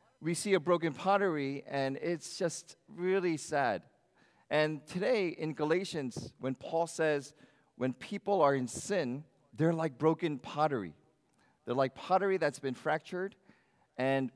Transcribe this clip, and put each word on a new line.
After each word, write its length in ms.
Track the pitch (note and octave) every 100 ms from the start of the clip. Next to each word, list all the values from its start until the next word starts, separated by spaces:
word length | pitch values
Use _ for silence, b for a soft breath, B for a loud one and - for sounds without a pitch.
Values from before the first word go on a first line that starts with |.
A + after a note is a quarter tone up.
| b b
we 120 | D#3
see 200 | E3+ G#3
a 80 | F#3+
broken 320 | D3+ F3 D#3+
pottery 680 | C3 F#3 G3 G3 D#3 C3+ C#3 -
and 300 | C#3 C3+ C3+
it's 400 | D#3+ E3+ - -
just 400 | E3+ - - - _
really 480 | D3 F#3 F#3+ F3+ D#3
sad. 460 | - D3 B2+ F#2+ - _ _ b b b b
And 380 | D3+ D#3 D3+ C#3+
today 400 | F3+ G#3+ A#3+ F3+
in 260 | D3+ D#3+
Galatians, 800 | D3+ D3+ F3 G3 E3 C3 - A#2+ -
when 160 | C3 C3
Paul 320 | - E3 E3
says, 460 | - D#3+ C#3+ C#3 - b b b -
"When 160 | C3
people 500 | B2 - G3+ - G3
are 140 | C#3+ C#3
in 100 | B2
sin, 600 | - - G3 C3 C3 - _ _
they're 200 | - D#3+
like 240 | E3 D#3+ A#2+
broken 420 | D#3 D#3+ E3+ C#3
pottery. 540 | - C#3+ D3+ C3 F2+ - _ _ _ b b b -
They're 100 | B2
like 180 | C3+
pottery 440 | - - F#3 G3 F#3+
that's 220 | D3+ -
been 160 | C#3 B2
fractured." 600 | D3+ D3+ - F3+ F#3+ - b b b b b -
And 340 | C3 C3+ C3